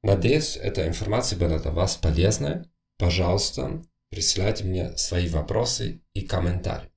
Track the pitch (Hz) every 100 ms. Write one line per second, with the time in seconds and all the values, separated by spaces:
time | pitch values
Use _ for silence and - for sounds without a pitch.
0 | 107 98 98 151 151 - 101 101 82 85
1 | 98 113 123 90 85 78 73 80 98 -
2 | 87 76 95 110 143 175 - _ _ _
3 | 87 85 87 95 - - 65 160 - _
4 | _ - - - 104 104 95 92 85 -
5 | - 90 87 82 76 110 120 - 90 82
6 | _ - - 90 85 87 - - -